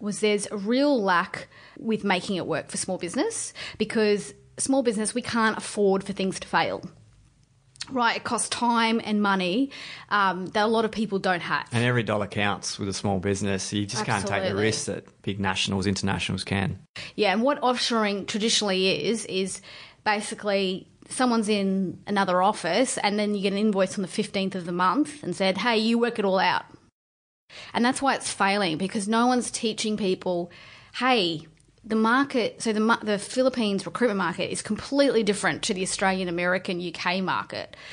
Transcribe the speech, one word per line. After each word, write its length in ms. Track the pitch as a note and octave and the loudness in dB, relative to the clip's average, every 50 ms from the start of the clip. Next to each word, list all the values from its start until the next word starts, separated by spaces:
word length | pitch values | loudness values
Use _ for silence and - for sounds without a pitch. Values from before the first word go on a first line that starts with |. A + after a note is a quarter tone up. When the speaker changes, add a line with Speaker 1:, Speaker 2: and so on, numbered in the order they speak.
Speaker 1:
was 200 | A3 G#3 G3+ - | -8 -6 -4 0
there's 300 | G#3+ G#3+ G#3 G#3 G#3 - | 2 2 2 2 0 -2
a 60 | - | -6
real 460 | G#3 F#3+ G#3 A#3+ C4 C#4+ D4 C#4+ A#3+ G3 | -6 -2 0 2 4 4 4 4 4 4
lack 440 | F#3+ F3+ E3+ F#3+ F#3+ - - - - - - - - - - | 4 4 4 2 0 -4 -10 -12 -14 -18 -20 -20 -20 -18 -8
with 260 | - A3+ A3 - - | -2 -2 -2 0 2
making 320 | G3+ F#3 F#3 F#3 - G3 | 2 0 0 0 -2 -4
it 100 | E3+ C3 | -4 -2
work 240 | B2 D#3 C3+ - - | -2 -2 -4 -4 -6
for 80 | - F#3+ | -8 -8
small 180 | - - F#3 | -6 -4 -4
business, 560 | F3 - E3+ F3+ B3 E4+ A#4 A4+ - - - - - - - - | -4 -4 -4 -2 -2 -2 -2 -2 -4 -8 -10 -10 -12 -14 -14 -4
because 560 | - A3 G#3+ - A3+ G#3+ G#3 G#3 G3+ - - - - - - - | -4 -4 -2 0 2 2 4 2 2 0 -6 -14 -18 -20 -20 -10
small 260 | - - - C4+ C4+ B3 | -6 -2 2 2 2 2
business, 320 | A#3+ G#3 G#3 G#3+ G#3 - | 2 0 0 -2 -2 -2
we 80 | B3 A#3+ | -4 -4
can't 360 | - - A#3 A3 A3 - - | -2 0 2 2 2 2 0
afford 440 | - - - G#3+ G3+ G3 F#3+ G3 G3 | -6 -6 -2 2 2 4 4 2 0
for 100 | - F#3+ | -4 -4
things 260 | - F#3+ F#3+ F3+ - | -2 -2 -2 -4 -6
to 80 | - - | -6 -2
fail. 340 | - E3+ D#3+ G2 F#2 - - - - - - - - - - _ _ _ _ _ _ _ _ _ _ - - - | 0 0 2 2 -2 -4 -8 -12 -18 -20 -20 -20 -20 -20 -20 _ _ _ _ _ _ _ _ _ _ -16 -12 -6
Right, 260 | C4+ B3+ A#3+ A3+ F3+ | -2 2 2 2 2
it 80 | G#3+ - | 0 -2
costs 240 | - A#3+ G#3+ - - | -2 -2 -2 -2 -4
time 520 | - - A#3+ A#3+ A#3 A3+ A3+ A3+ A3+ A3+ - | -2 0 2 2 4 4 4 4 4 2 0
and 180 | - G#3+ G#3 | 0 0 2
money, 520 | G#3 G3+ G3 F#3+ F#3 F3+ F3+ A#3+ C4+ C4+ - - - - - - - - | 4 4 4 2 2 2 2 0 0 -2 -4 -10 -14 -14 -14 -16 -6 -2
um, 360 | - G#3 G3 F#3+ F3+ F3+ F#3 E3+ | 0 2 2 2 2 -2 -4 -2
that 160 | - G#3+ G#3 | 0 2 2
a 40 | A3 | 4
lot 160 | A3+ A3+ A3+ | 4 2 2
of 60 | G#3+ | 0
people 280 | A3 G#3 A3 - G3 F#3+ | 0 -2 -2 -2 -2 0
don't 220 | G3 F#3+ F#3 E3 | 0 2 0 0
have. 260 | D#3+ - D#3+ C#3+ - - A#2+ | 0 -2 -2 -2 -2 -2 0
Speaker 2:
And 120 | A2+ A#2+ | 2 2
every 180 | B2 B2 A#2+ A2+ | 4 4 2 2
dollar 260 | G2 G#2+ G#2 G2+ F#2+ | 2 0 0 0 -2
counts 500 | - G#2+ G#2 G2+ G2 F#2+ - - - - | -2 0 0 0 0 -2 -4 -8 -6 -4
with 100 | G#2+ G2 | -4 -4
a 40 | F#2 | -4
small 260 | - - G#2 G2 F#2+ | -2 0 0 0 0
business. 540 | F2+ G2+ G2+ F#2 G#2 G2 G2 F#2+ - - G#2+ | 0 0 0 0 0 -2 -2 -2 -4 -2 -2
You 120 | G#2 G2+ | -2 -2
just 200 | G2 - A2 G#2+ | -2 -2 -4 -2
can't 180 | - A#2 G2+ G#2 | 0 -2 -2 -2
take 60 | G2+ | -2
the 200 | G2+ G2 F#2+ G#2 | -2 -2 -2 -2
Speaker 1:
Absolutely. 140 | G2 G2 G#2+ | 0 2 2
Speaker 2:
risks 220 | A2 G#2+ - - | 0 0 0 -4
that 380 | G#2 F#2 E2 - - - _ - | -6 -6 -8 -10 -14 -20 _ -6
big 180 | - G2 G2+ | -6 -4 -2
nationals, 460 | G2 F#2+ F#2 - - - G2 G2 F2+ | -2 -2 0 0 -2 -2 -2 0 0
internationals 580 | G2+ G2 - - G2 F2+ F2+ - - - F#2+ - | 0 0 0 0 -2 -2 -2 -2 -4 -4 -4 -4
can. 340 | - F#2+ G2 G2 F#2+ F#2+ - - _ _ - - - - | -2 -2 0 0 -2 -4 -6 -10 _ _ -16 -16 -12 -4
Speaker 1:
Yeah, 160 | - G#3 G3 F#3 | 0 0 2 2
and 100 | A3 A#3 | 2 2
what 180 | C#4 D4 C#4+ | 2 2 2
offshoring 640 | - B3 B3 A#3 - - A#3+ A3+ G#3+ G3+ G3+ G3 - | 2 0 0 0 0 0 0 2 2 0 0 -2 -4
traditionally 800 | - - G#3+ G#3 A3+ A3 - G#3+ G3+ F#3 F#3 F#3 F#3+ - - - | -4 -4 -2 0 0 0 0 0 0 0 2 2 2 0 0 0
is, 180 | - A#3 A3 - | 0 -2 -2 -4
is 340 | - F3+ F#3+ G3 F#3 - - - - - - - - - _ _ | -4 -4 -2 -2 -2 -4 -10 -12 -16 -20 -20 -20 -20 -20 _ _
basically 840 | G#3+ G#3 G#3+ G#3+ - A3 G#3+ - G#3 G3 G3 G3 F#3 F#3+ - - - - _ - - | -2 -2 0 -2 -6 -10 -6 -4 -2 0 0 0 0 -2 -6 -8 -14 -20 _ -18 -14
someone's 400 | - - B3+ B3 A#3 A3+ G#3 G3+ | -2 0 2 2 2 2 2 2
in 500 | G#3+ G3+ G3 F#3+ F#3+ F#3+ F#3+ F3 - - - | 0 0 2 2 2 0 0 -2 -4 -8 -6
another 340 | - G#3 G3 G3 F#3+ F3+ F3+ | -2 0 0 2 4 4 4
office 560 | F#3 G3+ G3 - - E3 F3 G#3+ C4 - - - | 4 4 2 0 -2 0 2 2 2 2 0 -2
and 200 | - G3+ G3+ G#3+ | -2 0 0 0
then 160 | G#3 G#3 G#3 | 0 0 0
you 80 | G3+ F#3+ | 0 0
get 100 | G3 G3 | 0 0
an 60 | G3+ | 2
invoice 400 | G#3+ A3 G3 F#3+ F#3 F#3+ - G#3 | 2 2 4 2 2 0 0 -4
on 40 | F#3+ | -6
the 60 | F3+ | -4
fifteenth 460 | - - G#3 - - G3+ F#3+ F#3+ F#3+ | -2 -4 -4 -2 -2 -2 -2 -2 -2
of 100 | F#3 E3+ | -4 -6
the 80 | F3 F3 | -4 -2
month 500 | F3 F#3 F#3 F3+ C4 D4+ - - - - | 2 2 4 4 4 0 0 -2 -8 -6
and 120 | F3+ F3 | -6 -2
said, 240 | - G3 F#3+ F#3+ F#3+ | 0 0 0 2 2
"Hey, 200 | G3 B3 A#3 G#3+ | 2 2 2 4
you 200 | A3 A3+ A#3 A#3 | 4 4 4 4
work 200 | A#3 A#3+ A#3 A3 | 2 2 0 0
it 60 | G3+ | 0
all 140 | G3 F#3 F#3+ | 2 4 4
out." 260 | F#3 F3+ C#3+ F2+ - - - - _ _ _ _ _ _ _ _ _ _ _ _ _ _ - - - - - | 4 4 2 0 -2 -6 -14 -20 _ _ _ _ _ _ _ _ _ _ _ _ _ _ -20 -18 -18 -6 -2
And 100 | - A#3 | 0 2
that's 160 | B3 B3+ - | 2 2 0
why 140 | C#4 C4+ A#3 | 0 0 0
it's 180 | - - - - | 0 -2 -6 -2
failing, 460 | - G3+ G3 G3 G#3 G3+ E3+ D#3 D#3+ | 0 0 2 2 2 2 0 0 -2
because 300 | F#3+ F#3+ - A3+ G3 G#3 | -2 -4 -4 -4 -2 0
no 180 | A3+ A3+ A#3+ | 2 4 4
one's 240 | B3 B3+ B3 A3 - | 4 4 2 0 -2
teaching 460 | - - - A3+ G#3+ - - A3 G#3+ | -6 -4 -4 -2 -2 -2 -2 -2 -2
people, 560 | G#3 G#3+ F#3 F#3+ F#3+ - F#3+ F3+ E3+ F3 F#3 - - - - - - - - - | 0 0 0 0 0 0 -2 -2 -2 -2 -6 -8 -16 -20 -20 -20 -20 -20 -14 -8
"Hey, 540 | - B3 C4 B3+ A#3 F#3 E3+ E3 D3+ D#3 - - _ _ _ _ _ - | -2 2 2 4 4 2 0 -2 -4 -8 -14 -20 _ _ _ _ _ -6
the 140 | G#3 A3 | -2 0
market," 640 | A3 A3 A3+ A#3+ C4+ C#4 C#4 - B3 G#3+ - - - - | 2 4 4 4 4 2 2 0 0 0 0 -2 -4 -4
so 100 | A3+ G#3+ | -2 0
the 60 | G#3+ | 2
ma-, 220 | G#3+ A3+ A#3 - - | 2 2 2 0 0
the 160 | G#3 G#3 G3 | -2 -2 -2
Philippines 680 | G3+ - - B3+ B3+ C4 C4 B3 A3+ G#3 G3 F#3+ - | -2 -2 0 2 2 2 2 2 0 0 0 -2 -4
recruitment 340 | - - - A#3+ A#3 G#3 G3 | -6 -2 0 0 2 2 0
market 340 | F#3 E3 E3+ - E3 - - | 0 -2 -2 -2 -4 -4 -4
is 100 | - - | -6 -4
completely 640 | - G#3+ G#3+ - - C#4 C#4 C#4+ C4+ - A3+ A3 | -4 -6 -6 -4 -2 2 4 4 6 6 4 4
different 400 | G3 G3+ G3 - F3+ D3+ - - | 2 0 0 0 0 0 0 -2
to 100 | - F#3+ | -4 -2
the 80 | F#3 F#3 | -2 -2
Australian, 460 | F3+ - - G#3 F#3+ F#3+ F#3+ F#3+ F3+ | -4 -2 0 2 2 2 2 0 -2
American, 500 | E3+ E3+ F3 F3+ F#3 F#3+ F#3 - F#3 F3 | -2 0 0 0 0 0 -2 -4 -4 -4
U 140 | F3+ F3 D#3+ | -4 -6 -8
K 280 | - - F3+ F3+ F#3+ | -4 -2 0 0 0
market. 540 | F#3+ E3+ C3+ G#2 G2 - - G#2+ - - - - - - | 0 0 0 -2 -2 -4 -8 -8 -8 -10 -14 -18 -18 -18